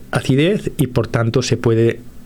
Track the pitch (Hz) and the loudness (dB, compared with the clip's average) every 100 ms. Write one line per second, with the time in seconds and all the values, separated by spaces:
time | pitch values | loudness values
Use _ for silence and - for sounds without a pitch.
0 | - 127 - 131 165 214 - - 127 120 | -6 -4 0 2 2 0 -2 -2 -2 0
1 | 110 120 117 127 - 113 120 113 117 - | 0 0 0 0 0 0 2 4 2 0
2 | - - | -8 -18